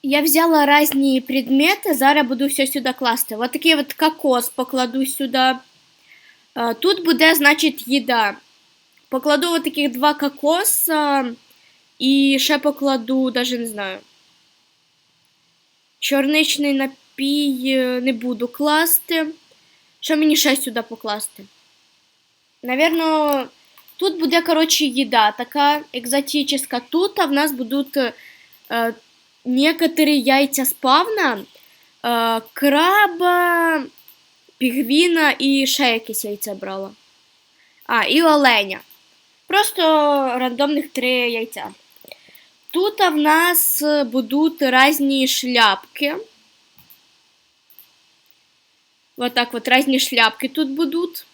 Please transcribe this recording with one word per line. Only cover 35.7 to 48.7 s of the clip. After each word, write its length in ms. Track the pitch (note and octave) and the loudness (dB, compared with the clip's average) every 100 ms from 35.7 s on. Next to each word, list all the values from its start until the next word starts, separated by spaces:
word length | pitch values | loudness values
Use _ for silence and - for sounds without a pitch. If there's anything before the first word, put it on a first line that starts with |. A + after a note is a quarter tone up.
| - C4 | 0 0
якесь 320 | A3+ A3+ G#3+ | 0 -4 -8
яйце 300 | G#3+ G#3 - | -8 -10 -10
брала. 360 | G3 G3 F#3+ G3 - _ _ _ _ _ _ _ _ - | -10 -10 -10 -12 -16 _ _ _ _ _ _ _ _ -2
А, 180 | A#3 | 0
і 180 | G#3 C#4+ | 2 4
оленя. 580 | E4 D4+ C4+ A3+ G3+ F#3 _ _ _ _ _ _ _ | 4 6 4 4 0 -8 _ _ _ _ _ _ _
Просто 360 | G4 G#4 - D#4+ D#4 D4 C#4+ C4 B3 | 0 0 0 2 4 2 2 0 -2
рандомних 500 | B3+ A#3+ C#4+ D4 D4 | -4 -2 -2 -2 -4
три 220 | C4+ B3 | -4 -2
яйця. 600 | B3+ A#3+ A#3 A3+ G3+ C3+ F#3+ _ _ - - _ - _ _ - | 0 -2 -4 -8 -10 -14 -16 _ _ -20 -20 _ -20 _ _ -8
Тут 280 | D#4+ G4+ G#4+ | -2 -2 0
в 160 | F#4 D4+ | 0 2
нас 640 | D4+ D#4+ F4 E4+ - - D4+ D4 B3+ | 2 2 2 0 -2 -2 0 0 0
будуть 560 | B3 A3 C#4 D#4+ D#4+ | -4 -2 0 0 0
різні 640 | C4+ B3+ C4+ D4 C#4 C4+ C4 | 0 4 4 2 0 0 0
шляпки. 880 | - B3 A#3+ A3+ G3 - - C#4+ F4 A4 _ _ _ _ _ _ _ _ _ _ _ _ _ _ - _ _ _ _ _ _ _ _ _ | -2 -2 2 4 2 -6 -6 -6 -6 -12 _ _ _ _ _ _ _ _ _ _ _ _ _ _ -20 _ _ _ _ _ _ _ _ _